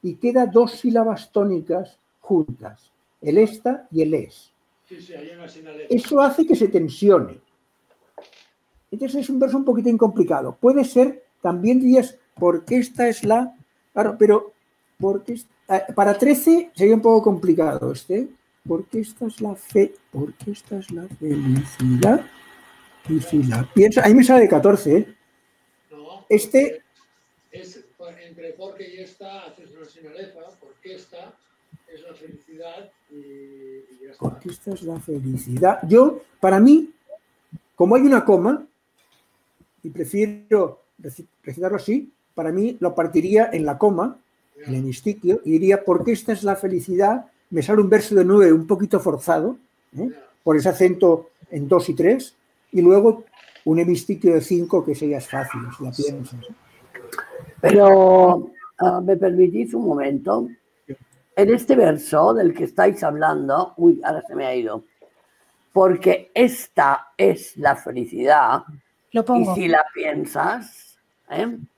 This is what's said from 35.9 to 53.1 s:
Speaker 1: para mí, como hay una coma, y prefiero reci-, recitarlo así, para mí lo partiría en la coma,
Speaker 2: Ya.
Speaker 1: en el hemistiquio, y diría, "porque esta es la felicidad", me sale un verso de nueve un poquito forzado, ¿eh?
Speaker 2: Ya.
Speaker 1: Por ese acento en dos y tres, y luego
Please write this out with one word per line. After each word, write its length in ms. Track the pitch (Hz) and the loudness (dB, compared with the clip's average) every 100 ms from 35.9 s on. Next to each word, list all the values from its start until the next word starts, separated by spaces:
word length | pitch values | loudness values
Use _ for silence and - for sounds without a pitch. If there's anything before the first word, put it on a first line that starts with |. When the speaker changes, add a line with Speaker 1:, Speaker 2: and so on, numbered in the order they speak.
| 220 277 - _ _ | 4 4 0 _ _
Speaker 1:
para 200 | 190 190 | 0 4
mí, 320 | 240 311 311 _ _ - _ _ _ - _ _ | 6 6 2 _ _ -20 _ _ _ -20 _ _
como 200 | 180 247 | 2 4
hay 80 | |
una 200 | 285 254 | 4 2
coma, 420 | - 185 190 302 - _ _ _ _ _ _ _ _ _ _ _ 165 | 2 0 0 -4 -8 _ _ _ _ _ _ _ _ _ _ _ -18
y 40 | |
prefiero 880 | 143 139 202 214 208 _ 214 175 - _ _ | -12 -8 -4 -4 -6 _ 0 0 -6 _ _
reci-, 260 | 156 131 170 _ | -20 -20 -20 _
recitarlo 320 | - 135 185 196 | -18 -10 -6 -6
así, 340 | - 247 285 _ _ | -4 -6 -6 _ _
para 200 | - 160 | -10 -8
mí 240 | 180 220 240 | -4 -6 -4
lo 160 | 180 170 | -6 -4
partiría 540 | 165 165 175 214 233 | -2 -2 2 2 2
en 140 | - 151 | -2 -6
la 120 | 139 | 0
coma, 400 | 208 180 220 - _ _ _ _ | 0 0 -6 -8 _ _ _ _
Speaker 2:
Ya. 80 | |
Speaker 1:
en 60 | - | -10
el 60 | 131 | -8
hemistiquio, 600 | 135 127 214 208 175 220 | -8 -8 -8 -6 -2 -2
y 80 | 156 | 0
diría, 320 | 160 185 196 | 0 2 0
"porque 300 | - 175 180 | 0 -2 0
esta 180 | 226 - | -4 -4
es 120 | 214 | -6
la 120 | 202 196 | -4 -4
felicidad", 720 | 190 185 - 180 202 247 - _ _ | -4 -6 -6 0 0 0 -8 _ _
me 120 | 170 | -6
sale 200 | 135 214 | 0 0
un 80 | 196 | 4
verso 260 | 214 202 202 | 2 2 2
de 80 | |
nueve 300 | 180 202 185 | 4 6 6
un 120 | 160 160 | 4 2
poquito 340 | 190 202 190 | -4 -2 -2
forzado, 560 | 190 139 - 160 175 254 _ _ _ 135 | -2 -4 -2 -2 -2 -8 _ _ _ -10
¿eh? 100 | 240 | -10
Speaker 2:
Ya. 60 | - _ _ | -12 _ _
Speaker 1:
Por 120 | - 151 | -2 0
ese 140 | 180 | 0
acento 600 | 180 185 180 180 165 - _ _ | 2 0 4 2 2 -2 _ _
en 160 | 156 139 | -10 0
dos 220 | 180 - | 0 0
y 40 | 131 | 0
tres, 380 | 170 254 262 _ _ _ _ | 0 0 -4 _ _ _ _
y 100 | - | 2
luego 440 | 175 196 226 | 6 6 4